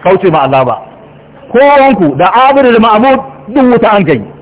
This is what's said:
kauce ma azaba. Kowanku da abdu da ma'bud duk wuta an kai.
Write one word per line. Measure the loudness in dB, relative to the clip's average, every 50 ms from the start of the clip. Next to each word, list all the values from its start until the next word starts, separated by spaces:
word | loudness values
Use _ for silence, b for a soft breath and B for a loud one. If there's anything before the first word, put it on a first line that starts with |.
| 0
kauce | 0 -2 0 0 -2
ma | -2 0 -2
azaba. | 0 0 -2 -2 -2 -4 -8 -10 -20 -20 -20 -20 -20 -20 -20 -20 -20 -20 -20 -20 -4 0
Kowanku | 0 2 4 4 4 2 2 2 0 0 -2 0
da | 0 -2 0 0 2 2 2
abdu | 2 2 2 2 2
da | 2
ma'bud | 2 2 0 0 2 0 0 -2 -4 -12 -20 -20 -20 -6
duk | -4 0 0 2 0
wuta | 0 0 0 0
an | 0 0
kai. | 0 -2 -4 -4 -12 -18 -20